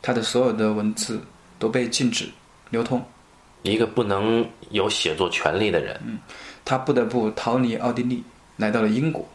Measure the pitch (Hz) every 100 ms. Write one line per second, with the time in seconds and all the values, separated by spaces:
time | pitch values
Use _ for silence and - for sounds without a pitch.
0 | - 120 110 123 127 107 107 107 107 107
1 | - 110 - - - - 110 127 117 -
2 | 127 110 - - - - - 117 117 127
3 | - - - - - - - 110 113 127
4 | 107 98 107 117 113 - - 104 98 -
5 | 80 78 90 - 78 87 107 85 - -
6 | 117 110 - - - - - 131 131 123
7 | 110 123 107 - - 123 123 113 123 117
8 | 123 123 - - - - 107 113 107 113
9 | 156 - -